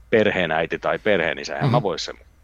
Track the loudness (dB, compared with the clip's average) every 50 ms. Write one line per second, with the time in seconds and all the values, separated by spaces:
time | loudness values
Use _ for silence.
0 | -4 0 2 4 4 4 2 0 0 0 0 0 -2 -2 -4 -4 -2 -2 -2 -2
1 | 0 0 2 2 2 0 -2 -4 -6 -8 -6 -4 0 0 2 2 0 0 -4 -6
2 | -8 -10 -12 -14 -18 -20 _ _